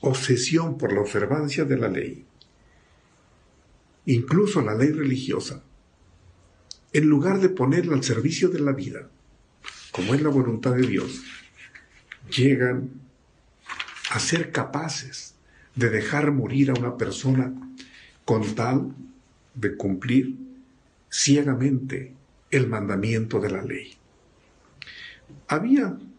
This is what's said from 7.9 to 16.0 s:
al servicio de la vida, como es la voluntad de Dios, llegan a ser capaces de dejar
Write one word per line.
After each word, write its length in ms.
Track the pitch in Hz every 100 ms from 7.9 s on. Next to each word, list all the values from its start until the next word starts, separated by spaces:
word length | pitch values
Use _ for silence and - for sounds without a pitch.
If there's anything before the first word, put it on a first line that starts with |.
al 80 | 143
servicio 460 | 131 113 135 165 185
de 100 | 165
la 140 | 143
vida, 360 | 135 92 - - _ _ _ _ _ - - -
como 220 | - 95
es 80 | 139
la 80 | 151
voluntad 440 | 135 120 113 131
de 120 | 123 123
Dios, 360 | 95 - - - - - - - - - _ - - - -
llegan 540 | 131 127 123 127 - - - _ _ _ _ _ - - - - -
a 80 | 117
ser 320 | - 165 165
capaces 840 | 139 113 143 160 - - - - - _ - - -
de 140 | 120
dejar 420 | 107